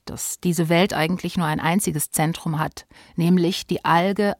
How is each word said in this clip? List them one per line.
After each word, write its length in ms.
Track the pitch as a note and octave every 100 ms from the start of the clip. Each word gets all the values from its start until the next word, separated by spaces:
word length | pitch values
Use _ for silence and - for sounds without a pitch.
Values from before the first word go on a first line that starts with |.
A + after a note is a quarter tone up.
| -
dass 340 | - - -
diese 300 | F3+ E3 D#3+
Welt 240 | E3+ G3
eigentlich 420 | - D#3+ F3+ F3 F#3+
nur 100 | D#3+
ein 140 | D#3+
einziges 500 | D#3 F#3 F3+ D3+ -
Zentrum 480 | - D#3 - E3 D#3
hat, 280 | D#3 - - - -
nämlich 520 | - E3+ F3+ E3+ - -
die 180 | F3
Alge 480 | - E3+ F#3+ G3+ G3+